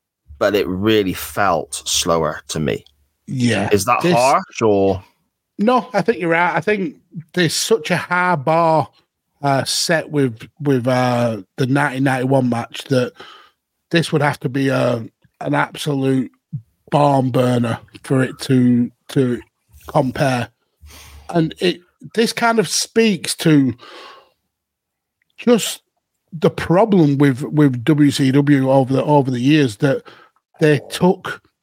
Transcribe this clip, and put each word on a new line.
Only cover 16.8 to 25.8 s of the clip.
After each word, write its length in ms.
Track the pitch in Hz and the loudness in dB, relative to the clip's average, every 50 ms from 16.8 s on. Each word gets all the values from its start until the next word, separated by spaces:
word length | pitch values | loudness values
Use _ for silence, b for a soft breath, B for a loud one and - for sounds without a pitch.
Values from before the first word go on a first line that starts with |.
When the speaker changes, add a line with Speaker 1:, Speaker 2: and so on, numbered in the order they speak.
| _ - | _ -2
Speaker 2:
barn 400 | - 147 147 143 139 135 131 127 | 0 2 2 4 2 2 0 0
burner 500 | 117 131 123 123 123 120 120 113 113 - - _ _ - - | 0 0 0 2 2 0 0 -2 -4 -8 -10 _ _ -14 -6
for 180 | - 139 131 | -2 0 0
it 160 | 131 - - - | 0 -2 -4 -10
to, 520 | - - 135 127 123 123 120 120 120 113 _ _ _ - | -2 2 2 4 4 4 4 2 0 -2 _ _ _ -4
to 320 | - 147 131 123 120 107 - _ _ _ _ _ _ - - - | -2 0 0 0 -2 -6 -10 _ _ _ _ _ _ -20 -12 -2
compare. 600 | - 156 135 127 117 - 123 131 127 123 113 - _ _ _ _ _ _ - B B B B B B B B - | -2 0 0 0 -2 -2 -2 -2 -2 -4 -6 -8 _ _ _ _ _ _ -20 B B B B B B B B -4
And 240 | 175 170 165 - - - | -2 -2 -2 -2 -4 -4
it, 220 | 196 180 - - _ _ _ _ - 151 - | -4 -4 -4 -4 _ _ _ _ -18 -8 -4
this 180 | 214 240 220 | -2 -2 -2
kind 260 | - - 233 233 226 220 | -2 -2 -2 0 0 0
of 100 | 180 - | -2 -2
speaks 680 | - - - - - 226 226 220 190 151 - - - | -2 -6 -4 -2 0 2 2 2 2 -2 -4 -10 -8
to 380 | - - 165 151 143 135 127 110 B B B B B B B B B B B B B _ _ _ _ _ _ _ _ _ _ _ _ _ _ _ _ _ _ _ | -2 2 4 4 4 4 2 -2 B B B B B B B B B B B B B _ _ _ _ _ _ _ _ _ _ _ _ _ _ _ _ _ _ _
just 460 | - - 226 247 190 - - - - | -4 0 2 2 2 0 -4 -10 -12